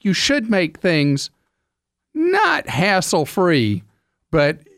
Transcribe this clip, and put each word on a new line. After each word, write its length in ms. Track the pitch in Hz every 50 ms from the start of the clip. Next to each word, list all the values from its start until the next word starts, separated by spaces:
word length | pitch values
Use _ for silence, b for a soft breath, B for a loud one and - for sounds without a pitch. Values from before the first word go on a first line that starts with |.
you 120 | _ 202 185
should 360 | - - - 277 294 226 220
make 300 | 220 190 180 156 156 -
things 500 | - 185 170 156 143 143 143 135 - - _ _ _ _ _ _ _ _ _ _ _ _ _ _ _ _ _
not 520 | 311 320 349 370 392 427 370 - - - -
hassle-free, 1160 | 113 123 175 202 202 185 175 - - 170 151 - - - 185 175 165 139 120 107 104 92 - _ _ _ _ _ _ _ _ _
but 280 | - 160 147 143 156 151 _ _ _